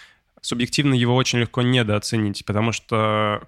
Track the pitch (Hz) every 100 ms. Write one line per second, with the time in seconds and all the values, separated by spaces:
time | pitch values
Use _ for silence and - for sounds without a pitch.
0 | - _ _ _ - 120 120 - 143 127
1 | 120 123 127 120 113 - 123 127 110 104
2 | - 113 104 98 - 104 113 104 - 110
3 | 110 107 107 104